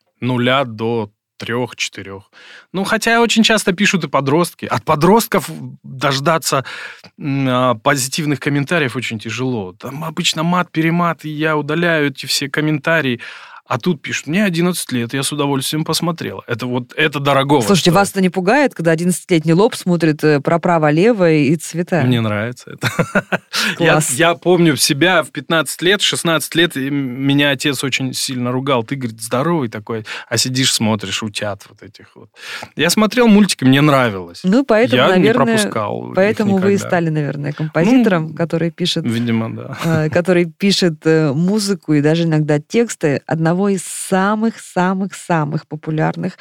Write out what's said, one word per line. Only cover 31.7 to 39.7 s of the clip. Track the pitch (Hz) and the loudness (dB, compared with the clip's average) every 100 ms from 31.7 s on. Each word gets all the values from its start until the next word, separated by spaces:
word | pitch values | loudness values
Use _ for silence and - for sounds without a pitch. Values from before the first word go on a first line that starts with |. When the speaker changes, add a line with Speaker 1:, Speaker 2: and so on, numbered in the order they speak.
| 107 | -20
Speaker 1:
этих | 101 - - 123 | -20 -20 -20 -20
вот». | - _ - - - - | -20 _ -16 -14 -10 -2
Я | 160 | 0
смотрел | 214 214 247 240 | 2 2 4 6
мультики, | 208 202 - | 8 6 4
мне | 131 135 | 4 6
нравилось. | 151 135 123 95 85 87 | 6 4 2 -2 -8 -6
Speaker 2:
Ну, | 185 233 277 | 2 2 4
поэтому, | 220 247 - | 4 4 4
Speaker 1:
Я | 151 | 4
не | 185 | 6
Speaker 2:
наверное, | 202 240 226 220 | 4 4 2 2
Speaker 1:
пропускал | 202 113 107 58 60 | 0 -2 -4 -6 -4
их | - | 0
Speaker 2:
поэтому | 202 214 208 190 | 2 2 0 2
вы | 190 | 2
и | |
Speaker 1:
никогда. | 202 - | 0 0
Speaker 2:
стали, | 180 165 | -2 0
наверное, | 156 143 147 143 | -2 -4 -4 -8
композитором, | 147 156 156 185 262 214 175 160 | -6 -4 0 4 4 4 2 -2
Speaker 1:
Ну, | 156 | -4
Speaker 2:
который | 165 165 170 | -4 -2 -2
пишет, | - 175 170 131 | -2 -4 -2 -2
Speaker 1:
видимо, | 113 120 113 113 113 | -2 0 0 -2 -8
да. | 120 | -12